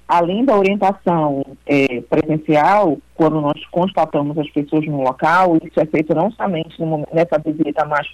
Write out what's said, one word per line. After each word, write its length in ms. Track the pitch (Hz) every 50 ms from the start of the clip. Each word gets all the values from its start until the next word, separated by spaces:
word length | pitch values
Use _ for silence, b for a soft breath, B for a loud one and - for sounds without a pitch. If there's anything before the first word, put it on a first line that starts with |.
| _ -
Além 360 | 165 170 175 165 185 220 254
da 120 | 285 226 202
orientação, 880 | 196 190 202 208 196 190 196 - - 190 175 165 156 147 139 139 135 - - - _
é, 360 | - 143 143 135 135 127 117 - -
presencial, 880 | - 151 160 156 156 156 - - 156 151 147 175 196 214 208 170 139 - - _ _
quando 260 | - 165 156 151 156
nós 240 | 147 143 151 - - -
constatamos 680 | - 175 175 190 - 180 160 156 - 151 143 143 151
as 140 | 160 147 143
pessoas 340 | - 151 143 - - 156 151
no 160 | 151 147 139
local, 580 | 131 127 127 - 165 156 170 185 190 180 165 165 175
isso 160 | 165 - -
é 80 | 147
feito 260 | 156 - 156 156 - 165
não 200 | 156 170 214 -
somente 420 | - 220 202 180 156 165 165 - -
no 60 | 165
momento, 280 | 160 160 151 147 - 160
nessa 240 | 165 151 - - 151
visita, 460 | 156 156 151 151 156 143 - - 151
mas 240 | 151 151 143 147 -